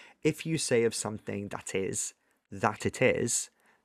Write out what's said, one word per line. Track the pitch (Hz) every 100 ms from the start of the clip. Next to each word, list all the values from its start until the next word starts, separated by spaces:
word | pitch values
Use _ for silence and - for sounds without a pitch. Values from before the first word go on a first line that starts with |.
| - _
If | 156 156 165
you | 156
say | - 120
of | 117
something | - 107 107 - 101 101
that | 101 -
is, | 98 95 - - - _ _ _
that | 98 107 104 101
it | -
is, | 123 - 120 - - _ _ _